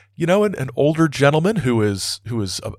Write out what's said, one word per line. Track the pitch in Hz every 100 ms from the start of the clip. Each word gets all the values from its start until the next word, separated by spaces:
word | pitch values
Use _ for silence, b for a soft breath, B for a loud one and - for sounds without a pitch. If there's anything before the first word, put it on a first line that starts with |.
| b -
you | 165
know, | 196
an, | 208 -
an | 131 -
older | 143 160 160
gentleman | 131 139 156 180 220
who | 131 117
is, | 104 98 - - 107
who | 117
is | 95 -
a, | 107